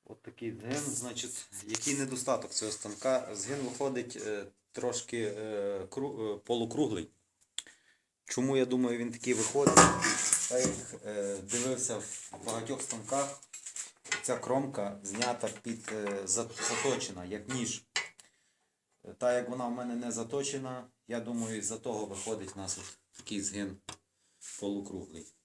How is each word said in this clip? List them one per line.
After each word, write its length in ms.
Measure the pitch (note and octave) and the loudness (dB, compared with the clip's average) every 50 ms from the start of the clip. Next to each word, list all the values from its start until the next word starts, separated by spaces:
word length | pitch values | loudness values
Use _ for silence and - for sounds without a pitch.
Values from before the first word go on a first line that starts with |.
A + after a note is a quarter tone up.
| _ | _
Отакий 460 | - A2 - - A2+ - - A#2+ A2+ | -18 -20 -16 -16 -18 -12 -6 -6 -6
згин, 260 | - - G#2 A#2 C3+ | -6 -6 -4 -4 -2
значить, 680 | D3 D3 C#3+ C3 A#2 B2 B2 A2 - A#2+ A#2 - - - - - - - | -2 -2 -2 -2 -4 -4 -4 -6 -6 -6 -6 -8 -10 -10 -8 -10 -10 -4
який 280 | G#2+ A2+ - - D3 C#3 | -4 -4 -2 0 0 2
недостаток 560 | C#3 C#3 C3 B2+ B2 - C#3 B2+ - - - | 2 0 -2 -2 -2 2 2 2 2 0 -2
цього 200 | - - A2 G#2+ | -4 -2 -2 -2
станка? 640 | G#2 - - G#2 G#2 - - C3+ C3 B2+ - - G#2+ | -4 -4 -6 -8 -8 0 2 2 4 4 2 -2 -6
Згин 240 | G2+ G2+ A#2 C#3 C#3+ | -6 -4 -4 -2 -2
виходить, 580 | C3 B2 A#2+ - C#3+ C3+ C3 B2 A#2+ A#2+ - A2 G2+ | -2 -4 -2 0 0 0 0 0 -4 -4 -8 -6 -4
е, 200 | G#2+ G#2+ G2+ G2 - _ _ _ _ | -2 -2 -4 -4 -8 _ _ _ _
трошки, 640 | - - A#2 B2 A#2 - - - A#2+ A#2 A2+ G#2 G#2 | -6 -2 0 0 0 0 -4 -2 -2 0 0 0 -2
е, 420 | G#2+ A2 A2 G#2+ G#2 G2+ G2+ G2+ F#2+ F#2 F#2+ | -2 -4 -2 0 0 0 0 0 -2 -4 -4
кру-, 460 | - C#3 C3+ - - A2 A2 G#2+ G2+ | -4 -2 -2 -2 -2 -2 -2 -2 -2
е, 20 | |
полукруглий. 720 | G#2 - - A#2+ A#2 A2+ A2+ - C#3+ D3+ B2 G#2+ F2+ D#2+ - _ _ _ _ _ _ - _ _ - - - - _ _ _ _ _ _ _ _ _ _ | -4 0 0 2 2 2 0 2 2 2 4 2 0 -2 -6 _ _ _ _ _ _ -20 _ _ -10 -10 -10 -20 _ _ _ _ _ _ _ _ _ _
Чому, 320 | - - B2+ B2 C3+ C#3 | -4 0 2 2 4 6
я 80 | C3+ B2+ | 6 6
думаю, 320 | B2 B2+ B2+ B2+ A#2+ A#2+ | 6 6 4 4 4 2
він 140 | A#2 A#2+ A#2+ | 0 -2 -4
такий 220 | A2+ - - B2 B2 | -4 -2 0 2 2
виходить? 420 | A2 A2 - - C#3+ C#3 - - - - - - - - - - - - - - - - - | 4 2 4 4 8 8 12 12 12 12 12 8 4 2 2 2 2 4 4 4 4 4 2
Так 120 | B2 B2+ | 4 4
як, 400 | B2+ - - A2 - - A2+ A2 - | 4 4 2 0 -8 -10 -12 -10 -8
е, 320 | G#2+ G#2 G#2 G2+ G2+ G2+ | -4 -4 -2 -2 -2 -4
дивився 600 | F#2+ F#2 G2 A#2+ A#2+ B2 C3 C3 A#2+ - - A2+ | -4 -4 -2 -2 0 2 2 0 0 0 -2 -2
в 340 | G#2 - - - - - - - - - | -4 -6 -8 -10 -12 -12 -12 -14 -8 -6
багатьох 360 | A2+ A2+ A#2 A2+ C3 C3+ B2+ | -4 -4 -4 -2 -4 -4 -4
станках, 600 | - - B2 A2+ G#2+ G#2+ C3 C#3 C#3 C#3 - - - _ - - - - - - - - - _ _ - - - | -4 -6 -6 -6 -2 0 0 0 0 0 -4 -10 -14 _ -18 -14 -14 -12 -10 -10 -10 -10 -14 _ _ -4 -4 -2
ця 160 | - - B2 | 0 0 -2
кромка 600 | A2+ - A#2 B2+ C3+ C#3+ C3+ - - G2+ G2+ G2+ G2+ - | 0 2 2 2 2 2 0 -2 -2 -2 -2 -4 -6 -10
знята 460 | F#2+ G2 A2 A#2+ B2 A#2+ - - G#2+ - - | -6 -2 0 0 0 0 0 -2 -4 -4 -4
під, 280 | - A#2+ A2+ - - - | -6 -6 -6 -6 -6 -6
е, 360 | A2 G#2+ G#2 G2+ G2+ G2 G2 | -4 -4 -2 -2 -2 -4 -2
за-, 220 | F#2 - A#2 A2 A2+ - - - - | 0 0 0 0 -2 -4 -4 -2 0
заточена, 560 | A#2+ G#2+ - C#3 B2 G#2+ - - G2 F2+ F2+ | 0 2 2 2 2 0 -2 -6 -6 -8 -8
як 240 | F2+ G#2 G#2+ - B2+ | -6 -8 -8 -4 -4
ніж. 340 | C3 B2+ A#2 A2+ - - - _ _ - - - _ - - - _ _ _ _ _ _ _ _ _ _ _ _ _ _ - - G2+ | -2 -2 -2 -2 -4 -6 -10 _ _ -4 -4 -4 _ -20 -20 -20 _ _ _ _ _ _ _ _ _ _ _ _ _ _ -18 -18 -6
Та 160 | _ B2 B2 B2 | _ 2 4 4
як 160 | B2 B2 B2 | 4 2 -2
вона 180 | B2 C3 B2 | -4 -2 -2
в 40 | A#2+ | -2
мене 240 | A#2+ B2 B2 A#2+ A#2+ | -2 -2 -2 -2 -2
не 160 | A#2+ B2 A#2+ | -2 -2 -2
заточена, 760 | A2 A2+ A2+ A2+ C#3+ C#3+ C#3 C#3 - C#3 C3 C3 B2+ B2+ A#2+ - _ _ _ | -2 -4 -4 -2 -2 -2 0 0 -2 -4 -4 -4 -6 -8 -10 -14 _ _ _
я 120 | - A#2 A#2 | -4 -4 -4
думаю, 380 | A2 A#2 A#2+ A#2 A2+ A2 A2 | -2 -2 -2 -2 0 0 -2
із-за 200 | G#2+ G2 - A2+ | -2 -2 -4 -4
того 280 | A2+ - C3 A2+ G#2+ A2 | -2 -2 -2 -2 -2 -2
виходить 460 | G2 G2 F#2+ - A2+ A2 G2+ F#2+ F#2 - | -4 -6 -6 -2 -2 -2 -2 -4 -8 -8
у 40 | G2 | -6
нас 180 | F#2+ F#2 - | -4 -4 -6
от 400 | - F2+ - - _ _ _ _ | -6 -8 -14 -16 _ _ _ _
такий 240 | - - - A2 G2+ | -16 -10 -4 -4 -2
згин 360 | G2 - F#2+ G#2 G2+ F#2+ G2 - _ - - - _ _ _ _ _ _ _ _ - - - - | -2 -2 -2 -2 -4 -4 -6 -10 _ -16 -16 -16 _ _ _ _ _ _ _ _ -16 -14 -10 -4
полукруглий. 720 | G2+ G2+ G2+ G2+ G2 - F#2+ F2+ E2 - D#2+ E2 - - _ _ | -2 -2 -2 -2 -4 -4 -8 -8 -8 -10 -12 -14 -14 -16 _ _